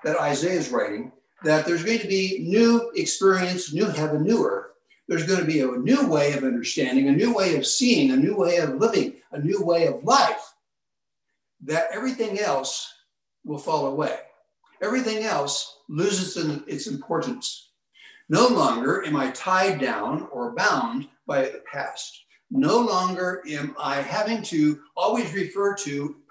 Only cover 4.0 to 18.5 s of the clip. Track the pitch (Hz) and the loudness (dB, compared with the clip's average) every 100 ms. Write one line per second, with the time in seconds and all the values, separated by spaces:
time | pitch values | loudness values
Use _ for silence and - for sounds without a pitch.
4 | 151 147 175 233 - 98 - _ _ _ | 0 0 2 2 2 -2 -8 _ _ _
5 | - 165 156 185 156 156 131 123 147 277 | -4 -2 0 0 2 2 0 0 2 2
6 | - 151 143 139 131 120 117 - 127 135 | 4 2 2 2 -2 -2 -4 -2 2 2
7 | 139 151 233 285 185 160 - - 247 175 | 4 4 4 2 2 2 0 2 4 4
8 | 135 131 180 196 175 175 151 131 233 190 | 4 4 2 2 2 2 0 0 2 2
9 | 139 - - 151 151 196 170 170 160 - | -2 -6 -14 -6 -2 -2 2 2 2 0
10 | 156 277 220 - - _ _ _ _ _ | 2 4 4 0 -10 _ _ _ _ _
11 | _ _ _ _ _ _ 131 160 165 214 | _ _ _ _ _ _ -4 -2 -2 -2
12 | 262 240 214 196 202 135 131 - - - | -4 -2 -4 -2 0 -2 -2 -8 -10 -16
13 | _ _ _ _ 160 143 - 151 139 139 | _ _ _ _ -10 -8 -2 0 0 -2
14 | 147 - - _ _ _ _ - 202 254 | -4 -4 -12 _ _ _ _ -6 -2 -2
15 | 220 214 214 156 - - - - - 151 | -2 -2 -2 -2 -2 -4 -6 -12 -8 -2
16 | 202 190 175 180 156 143 - 139 - 139 | 0 0 -2 -4 -4 -6 -8 -10 -8 -8
17 | - 160 127 - - - - _ _ _ | -4 -4 -4 -6 -8 -10 -18 _ _ _
18 | - - - 156 247 | -20 -16 0 4 6